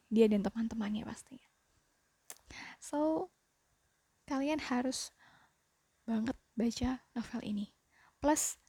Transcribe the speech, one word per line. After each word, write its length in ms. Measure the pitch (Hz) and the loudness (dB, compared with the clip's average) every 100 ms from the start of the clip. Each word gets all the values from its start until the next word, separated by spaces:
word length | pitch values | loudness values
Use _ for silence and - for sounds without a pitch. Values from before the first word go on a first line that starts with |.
| - | 2
dia 160 | 220 220 | 6 8
dan 160 | 208 | 6
teman-temannya 640 | 190 226 226 226 208 214 226 | 2 -2 -4 -2 -4 -4 -6
pastinya. 400 | 226 - 254 _ _ _ _ _ _ _ _ - - - - - - | -12 -16 -20 _ _ _ _ _ _ _ _ -20 -20 -18 -16 -16 -16
So, 560 | - 294 311 320 370 _ _ _ _ _ _ _ _ _ - | -6 0 2 2 -2 _ _ _ _ _ _ _ _ _ -4
kalian 320 | 269 277 311 | -2 0 0
harus 480 | - 247 247 - - _ - - _ _ _ _ _ _ | 0 0 0 -4 -8 _ -20 -20 _ _ _ _ _ _
banget 320 | - 226 226 - _ | -4 -2 -2 -6 _
baca 480 | - 233 - 247 254 _ 240 | -2 -2 0 -2 -2 _ -8
novel 240 | 220 233 - | -6 -6 -4
ini, 240 | 208 208 _ _ _ - - | -6 -6 _ _ _ -20 0
plus 400 | 285 302 - - | 2 4 2 -6